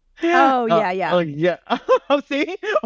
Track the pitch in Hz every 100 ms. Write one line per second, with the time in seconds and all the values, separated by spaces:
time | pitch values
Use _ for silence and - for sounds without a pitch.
0 | _ - 330 339 269 262 226 226 196 185
1 | 165 180 165 143 175 160 - 240 - 494
2 | - 285 - 277 320 381 403 415